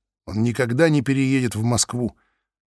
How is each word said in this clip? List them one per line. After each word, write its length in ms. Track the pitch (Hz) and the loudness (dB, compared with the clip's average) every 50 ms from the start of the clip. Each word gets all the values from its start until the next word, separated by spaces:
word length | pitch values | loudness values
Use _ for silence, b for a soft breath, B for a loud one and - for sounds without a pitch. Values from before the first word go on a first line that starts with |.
| _ _ _ _ - | _ _ _ _ -12
он 180 | 80 90 107 113 | -8 -4 -2 0
никогда 460 | 120 110 - 127 113 123 135 165 160 | 0 0 0 -2 -2 2 2 2 4
не 120 | 151 147 | 4 2
переедет 540 | - 139 135 135 135 131 135 135 127 113 - | 2 0 0 0 2 2 2 0 0 0 -2
в 80 | 104 110 | -2 -2
Москву, 540 | 120 120 113 - - - 123 123 104 - _ _ _ _ _ _ _ _ _ _ | 0 0 0 -2 -2 -4 -4 -4 -4 -6 _ _ _ _ _ _ _ _ _ _